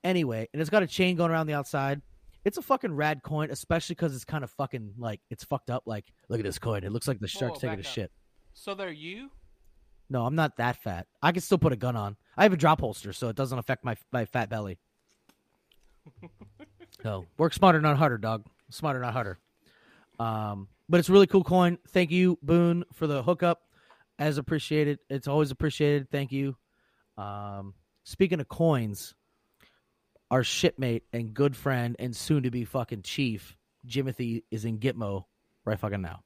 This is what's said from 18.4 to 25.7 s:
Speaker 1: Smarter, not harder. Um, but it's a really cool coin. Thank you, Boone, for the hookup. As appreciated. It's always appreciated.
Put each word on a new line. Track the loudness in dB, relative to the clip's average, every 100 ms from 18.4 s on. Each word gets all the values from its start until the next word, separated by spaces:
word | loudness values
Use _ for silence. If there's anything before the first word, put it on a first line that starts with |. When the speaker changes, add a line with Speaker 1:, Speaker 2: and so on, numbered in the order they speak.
| -8 _ _
Speaker 1:
Smarter, | -6 -4 -2
not | -2
harder. | -4 -4 -8 _ _ _ _ _ _ _ -6
Um, | -4 -2 -4 -8 -12 _ 2
but | 2
it's | 8
a |
really | 8 10
cool | 6
coin. | 6 4 4 2 _
Thank | 2 4
you, | 4 4 4
Boone, | 4 4 6 2 -2
for | -4 -2
the | 0
hookup. | 0 2 2 0 _ _ _ _ _ -2
As | 0 0
appreciated. | -2 -4 0 2 2 -2 _
It's | -6 0
always | 2 2
appreciated. | 0 -4